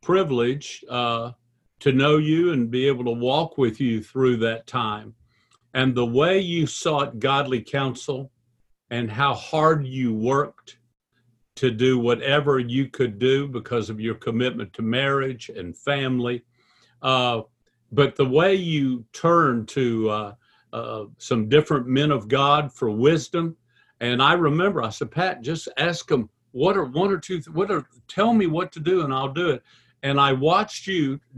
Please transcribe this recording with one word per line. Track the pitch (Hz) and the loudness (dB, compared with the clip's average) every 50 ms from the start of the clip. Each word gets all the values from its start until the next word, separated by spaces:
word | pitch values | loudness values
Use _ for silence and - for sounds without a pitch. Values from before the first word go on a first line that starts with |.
| - | -2
privileged, | - 175 190 190 151 135 120 117 120 135 147 - - - - - - | 0 2 2 2 2 0 0 0 0 -2 -4 -6 -14 -16 -16 -12 -8
uh, | 123 123 123 117 117 117 117 120 123 _ _ _ _ _ _ _ _ - | -4 -2 -2 -2 -2 -4 -4 -8 -12 _ _ _ _ _ _ _ _ -4
to | - 143 131 | 0 2 4
know | 127 139 147 151 156 | 4 4 4 4 4
you | 156 151 156 165 175 180 165 | 4 2 2 2 2 2 2
and | 131 120 113 | 0 0 0
be | 120 127 131 | 0 0 0
able | 139 135 123 123 | 0 0 0 -2
to | 120 | -4
walk | 117 117 120 127 135 156 165 156 - | -4 -2 -2 0 0 0 0 -2 -2
with | - 135 113 107 - | 0 0 0 0 0
you | 139 123 113 107 104 | -2 -2 -2 -2 -4
through | - - 131 131 127 123 113 | -6 -2 0 2 2 2 2
that | 113 113 113 113 - | 0 -2 -2 -4 -8
time. | - - 127 117 107 107 107 107 107 107 _ _ _ _ _ _ _ _ _ _ _ - | -6 -6 -4 -4 -4 -6 -8 -10 -14 -20 _ _ _ _ _ _ _ _ _ _ _ -2
And | 131 131 131 123 | 0 0 2 2
the | 123 120 | 2 0
way | 117 117 127 151 175 190 196 | 2 2 2 4 4 4 2
you | 196 175 170 170 156 | 0 0 0 -2 -2
sought | 127 - - - 170 151 143 143 131 120 110 | -2 -4 -4 -2 0 0 0 -2 -4 -4 -2
godly | 117 135 135 139 143 127 131 120 110 | 0 0 2 0 0 0 -2 -4 -4
counsel | - - 139 135 131 117 - - - 139 127 139 135 _ _ _ _ _ _ _ _ _ _ _ - | -4 -4 -4 -2 -4 -6 -8 -8 -8 -8 -8 -8 -12 _ _ _ _ _ _ _ _ _ _ _ -8
and | 120 120 120 110 | -6 -6 -4 -4
how | 104 113 139 143 127 | -2 0 0 0 0
hard | 110 - - - 156 151 160 160 156 139 | -2 -6 -4 0 2 4 4 4 2 0
you | 131 131 131 127 120 110 | -4 -4 -2 -2 -2 0
worked | 107 110 123 135 139 143 - - _ _ - - _ _ _ _ _ _ _ _ _ _ _ _ _ _ _ - | 0 0 2 2 2 0 -2 -6 _ _ -20 -20 _ _ _ _ _ _ _ _ _ _ _ _ _ _ _ -8
to | - - 127 | -2 -2 -2
do | 113 110 123 131 131 123 | 0 2 2 2 2 2
whatever | 117 120 120 117 - 135 139 151 143 143 139 131 | 2 2 0 0 0 0 0 0 2 2 0 0
you | 123 120 120 131 135 123 | 0 -2 -2 -2 -2 -2
could | - - 131 117 104 101 | -2 -2 -2 -2 -2 0
do | 120 131 135 139 143 139 | 2 2 2 2 0 -4
because | 127 123 117 - 123 120 104 95 | -8 -10 -8 -4 -4 -4 -4 -4
of | 113 107 | -6 -6
your | 107 113 110 | -4 -6 -6
commitment | - - 120 113 113 123 127 120 117 110 - - | -6 -6 -4 -2 0 0 -2 -2 -6 -10 -10 -10
to | - 113 | -6 -4
marriage | 110 117 127 139 139 139 139 135 135 127 113 - - | -2 0 0 0 0 0 0 -2 -4 -6 -10 -12 -14
and | - 101 90 87 85 | -12 -12 -12 -12 -12
family. | - - 143 143 139 135 131 127 127 120 120 123 117 - _ _ _ _ _ _ _ _ _ _ _ - | -8 -4 -2 -2 0 0 -2 -2 -2 -2 -2 -4 -6 -8 _ _ _ _ _ _ _ _ _ _ _ 0
Uh, | 131 131 127 123 123 120 113 - - _ _ _ _ _ _ _ - | 2 2 2 2 2 0 -2 -4 -8 _ _ _ _ _ _ _ -2
but | 120 123 143 131 - | 2 2 2 2 2
the | - 139 127 | 0 0 2
way | 127 147 180 190 196 | 4 4 4 4 4
you | 190 180 170 160 147 139 131 127 120 113 _ - | 2 0 0 -2 0 0 0 -2 -4 -8 _ -8
turned | - - 165 170 170 165 143 120 117 107 - | -2 0 2 4 4 4 4 2 0 -4 -4
to, | - 139 131 120 117 110 110 107 | -2 -2 0 0 0 0 0 0
uh, | 107 107 107 101 104 - _ _ _ _ _ _ - | -2 -2 -6 -8 -12 -18 _ _ _ _ _ _ -10
uh, | 113 117 117 113 110 107 98 - - | -10 -8 -8 -8 -10 -12 -14 -16 -12
some | - - 131 117 107 107 | -6 -2 0 0 2 4
different | 127 151 151 - 156 139 123 | 4 4 4 4 0 -2 0
men | 123 127 135 147 151 | 0 0 2 2 2
of | 147 127 104 107 | 0 0 -2 0
God | 127 135 139 143 143 151 147 139 - | 0 2 4 4 4 2 0 -2 -4
for | - 131 113 | -4 -2 -2
wisdom. | 104 107 120 147 170 160 - - - 170 165 165 160 _ _ _ _ _ _ _ _ - | 0 4 4 4 4 4 0 -2 -4 -4 -2 -4 -6 _ _ _ _ _ _ _ _ -6
And | 120 120 123 123 135 | -4 0 2 4 4
I | 147 170 | 4 4
remember | 175 170 147 143 160 180 202 190 156 117 | 4 4 2 2 2 2 0 0 0 -2
I | 110 | -4
said, | 110 - - 113 | -4 -6 -8 -6
"Pat, | - 156 180 185 - - 113 | -4 -2 -2 -2 -2 -4 -6
just | 127 165 160 - - - | -6 -6 -6 -8 -8 -4
ask | - 170 170 175 165 - - | -2 -2 -2 -2 -4 -4 -2
'em, | 160 131 107 - _ _ _ _ - | 0 0 0 -2 _ _ _ _ -4
what | 123 139 185 202 196 | 0 2 2 2 0
are | 160 | -2
one | 127 127 156 185 202 196 | -2 0 0 0 0 0
or | 170 | -2
two, | - - 185 170 | -4 -6 -6 -8
th-, | 147 160 160 | -8 -6 -4
what | 156 196 202 | -4 -2 -2
are, | 202 156 135 _ _ _ _ - | -2 -4 -4 _ _ _ _ -6
tell | - - 202 226 240 | -2 0 2 4 4
me | 220 196 | 4 2
what | 165 151 165 185 180 - | 2 0 -2 -2 -4 -6
to | 165 | -6
do | 147 165 185 185 160 | -2 0 0 2 2
and | 135 135 | 0 -2
I'll | 131 135 139 | -2 -4 -4
do | 131 156 180 175 | -4 -2 -2 -2
it." | 139 123 - _ _ _ _ _ _ _ - | -2 -4 -6 _ _ _ _ _ _ _ -4
And | 139 139 139 | -2 2 4
I | 139 139 135 | 4 4 2
watched | 131 135 156 170 196 214 208 - - - | 2 2 2 2 2 0 -2 -6 -12 -8
you | 190 190 175 151 135 135 143 _ _ - | -4 -2 -2 0 -2 -4 -6 _ _ -18